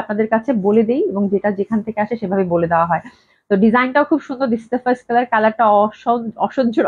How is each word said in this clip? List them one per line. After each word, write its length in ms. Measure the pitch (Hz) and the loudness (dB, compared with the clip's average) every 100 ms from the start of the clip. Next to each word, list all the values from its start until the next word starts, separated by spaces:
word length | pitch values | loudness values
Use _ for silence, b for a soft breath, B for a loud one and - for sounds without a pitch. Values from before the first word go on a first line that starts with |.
আপনাদের 240 | 214 208 220 | -2 -2 0
কাছে 160 | 226 226 233 196 | 0 0 0 2
বলে 160 | 214 220 | 2 2
দিই 140 | 262 381 | 0 -2
এবং 120 | 196 196 | -2 0
যেটা 160 | 196 208 | 0 -2
যেখান 260 | 196 196 220 214 | -2 -4 -4 -4
থেকে 120 | 208 | -4
আসে 140 | 208 226 | -4 -4
সেভাবে 280 | 185 196 180 | -2 -2 0
বলে 120 | 170 170 | 0 0
দেওয়া 160 | 170 170 | 0 0
হয়। 120 | 160 - B B B - | -2 -6 B B B -2
তো 40 | 196 | 2
ডিজাইনটাও 480 | 220 240 254 285 | 4 4 2 0
খুব 160 | 294 302 | 0 -2
সুন্দর, 260 | - 254 269 | -4 -6 -4
this 140 | 233 | -4
is 60 | - | -4
the 60 | 247 | -4
first 180 | 247 247 - | -2 -4 -2
color, 160 | 240 247 | -2 0
কালারটা 320 | 220 220 220 220 202 | 0 0 2 2 4
অস-, 560 | 214 - 240 240 226 - | 2 -2 -2 -2 -4 -4
অসহ্য 400 | 202 - 240 226 | -4 -2 0 0